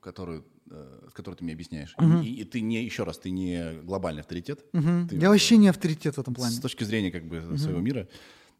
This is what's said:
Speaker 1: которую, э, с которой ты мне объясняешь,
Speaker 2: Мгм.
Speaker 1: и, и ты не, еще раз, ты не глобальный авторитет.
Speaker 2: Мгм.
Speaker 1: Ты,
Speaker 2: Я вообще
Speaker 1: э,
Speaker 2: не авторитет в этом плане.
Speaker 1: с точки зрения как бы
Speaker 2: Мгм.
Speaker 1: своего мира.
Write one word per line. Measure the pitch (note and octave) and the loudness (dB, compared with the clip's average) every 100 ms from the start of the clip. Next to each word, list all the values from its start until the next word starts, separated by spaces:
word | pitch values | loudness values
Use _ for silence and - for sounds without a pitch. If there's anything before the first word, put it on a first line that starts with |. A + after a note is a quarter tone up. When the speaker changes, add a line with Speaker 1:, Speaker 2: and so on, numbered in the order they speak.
Speaker 1:
которую, | F#2 F2 F2+ D#2+ - _ _ | -16 -12 -10 -10 -14 _ _
э, | D#2 C2+ C2 - | -20 -20 -20 -20
с | |
которой | - G2 F2 | -16 -14 -10
ты | |
мне | E2+ | -10
объясняешь, | D#2+ E2 D#2+ C#2+ - | -10 -10 -10 -10 2
Speaker 2:
Мгм. | E3 E3+ | 4 4
Speaker 1:
и, | D3+ A#2+ | 2 -6
и | |
ты | G#2 B2 | -8 -4
не, | A2 A2+ A#2 | -2 -2 -4
еще | - F#2 | -4 -6
раз, | D#2+ | -6
ты | F#2+ | -6
не | F#2 F#2 F2 E2+ D#2+ | -4 -2 -4 -6 -10
глобальный | E2+ G2 F2+ D2+ | -6 -4 -4 -6
авторитет. | D2 F2 F2 D3 _ | -8 -10 -8 -12 _
Speaker 2:
Мгм. | F3 D#3 F3 E3+ | 0 2 2 0
Speaker 1:
Ты, | D3+ | 2
Speaker 2:
Я | F3 | 6
вообще | G#3 - A#3 | 6 8 8
Speaker 1:
э, | |
Speaker 2:
не | G3+ | 8
авторитет | E3+ E3+ D#3 D#3 C#3 | 6 0 -2 -4 -4
в | |
этом | B2+ | -6
плане. | B2 B2 A#2 | -4 -2 -2
Speaker 1:
с | |
точки | B2+ - G#2+ | -4 -4 -2
зрения | A2 F#2+ | 0 0
как | E2+ D#2+ | -4 -8
бы | E2 | -10
Speaker 2:
Мгм. | E2 D3 | -6 -4
Speaker 1:
своего | D3+ F2 | -2 0
мира. | G#2 C3+ F#2+ - - - _ _ | -2 -2 -6 -14 -20 -20 _ _